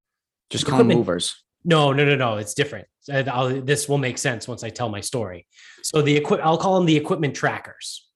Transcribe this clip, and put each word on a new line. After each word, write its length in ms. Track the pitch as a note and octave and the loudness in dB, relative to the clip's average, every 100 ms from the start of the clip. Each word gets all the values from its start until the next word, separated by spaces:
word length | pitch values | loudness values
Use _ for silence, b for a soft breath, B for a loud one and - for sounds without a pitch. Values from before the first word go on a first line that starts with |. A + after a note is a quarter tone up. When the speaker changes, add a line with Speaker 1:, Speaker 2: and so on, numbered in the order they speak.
| _ _ _ _ - | _ _ _ _ -10
Speaker 1:
Just 160 | - - | -6 2
call 80 | |
'em 120 | C3 A#2 | 4 6
Speaker 2:
equipment 120 | A#2+ | 4
Speaker 1:
movers. 460 | F#2+ F2 - - _ _ | 2 -2 -4 -8 _ _
Speaker 2:
No, 280 | F3 D#3+ C#3+ | 2 4 4
no, 120 | C3+ | 4
no, 120 | C#3+ C#3 | 2 2
no. 220 | B2 G#2+ | 0 -2
It's 160 | G#2+ | -4
different. 340 | - C#3 G#2+ - _ - | -2 -4 -6 -18 _ -6
And 200 | C#3 C3+ | -4 -2
I'll, 320 | B2+ B2+ C3+ | -2 -2 -2
this 280 | B2+ D3 - | -2 -2 0
will 100 | C#3+ | 0
make 200 | B2+ A#2+ | 0 -2
sense 300 | C#3+ A2+ - | -4 -4 -6
once 160 | A#2 | -10
I 60 | A2+ | -10
tell 180 | - A#2+ | -6 -6
my 120 | G2+ | -6
story. 460 | - C3 G2 F2+ - B B B | -6 -6 -6 -10 -18 B B B
So 200 | - D#3 | -4 0
the 140 | C#3 D3 | 2 2
equi-, 240 | D3 G#3 | 2 0
I'll 180 | D#3+ E3 | 2 2
call 160 | F#3+ | 2
them 120 | F#3+ E3+ | 2 4
the 100 | D3+ | 2
equipment 400 | D3+ F#3 D3 - | 2 -2 -2 -2
trackers, 720 | C3+ G#2 - - - - _ | -2 -4 -10 -16 -16 -16 _